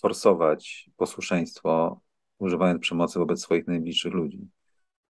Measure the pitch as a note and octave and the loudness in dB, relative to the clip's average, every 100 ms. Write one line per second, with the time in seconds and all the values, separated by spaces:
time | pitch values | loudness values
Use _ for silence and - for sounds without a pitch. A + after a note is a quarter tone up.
0 | G2+ - A2 F2 E2 D2+ - - - - | -2 2 4 4 4 2 -2 -18 -14 -6
1 | F#2 - - F2 E2 - E2 E2 E2 - | -4 -4 -4 -2 -2 -4 0 2 0 -2
2 | _ _ _ - F#2+ F2 F2+ F2 - E2+ | _ _ _ -6 -2 2 2 0 -2 -2
3 | E2+ F2+ E2 F2 - E2+ E2 E2+ E2 D#2+ | -2 0 0 -2 0 0 0 -4 -2 -4
4 | - F2+ D#2 - - _ _ _ _ _ | -2 -2 -4 -6 -18 _ _ _ _ _
5 | _ | _